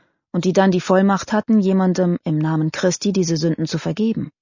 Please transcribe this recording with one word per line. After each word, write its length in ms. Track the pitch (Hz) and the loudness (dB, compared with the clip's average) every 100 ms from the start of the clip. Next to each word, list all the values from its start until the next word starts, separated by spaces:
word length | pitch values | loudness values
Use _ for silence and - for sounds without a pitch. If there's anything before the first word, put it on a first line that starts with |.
| _ _ _ | _ _ _
und 140 | 180 185 | -4 0
die 80 | |
dann 180 | 180 190 | 2 2
die 100 | 180 | 2
Vollmacht 500 | - 190 196 196 - | 2 2 4 0 -2
hatten, 280 | 214 - 220 | -4 2 2
jemandem 600 | 190 190 185 180 180 175 | 2 2 2 2 0 0
im 140 | - 156 | -2 -2
Namen 340 | 156 160 156 | 0 0 -2
Christi 420 | - 185 175 202 | 0 -2 -2 -2
diese 240 | 190 165 165 | 0 0 0
Sünden 300 | 170 156 156 | -2 -2 -4
zu 100 | 165 | -4
vergeben. 540 | 165 160 226 220 - - | -6 -2 -2 -2 -8 -12